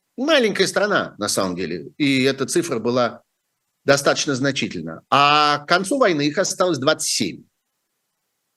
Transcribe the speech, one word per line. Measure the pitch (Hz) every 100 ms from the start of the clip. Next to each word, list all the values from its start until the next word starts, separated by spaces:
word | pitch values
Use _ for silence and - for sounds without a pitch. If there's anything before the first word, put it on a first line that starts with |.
| _ -
Маленькая | 277 311 226 180 190
страна, | - 208 175 85 -
на | 101
самом | 117 95 87
деле, | 87 87 - -
и | 143 135
эта | 131 131 131
цифра | 175 160 123
была | 110 123 120 107 _ _ _ _ _ _
достаточно | - 139 147 139 -
значительна. | 131 139 135 104 92 80 82 -
А | 131 143 151 147 147
к | 147
концу | 180 196 277
войны | 240 156 147
их | 147
осталось | 185 - 185 151
двадцать | 131 160 -
семь. | - 196 - - _ _ _ _ _ _ _ _ _ _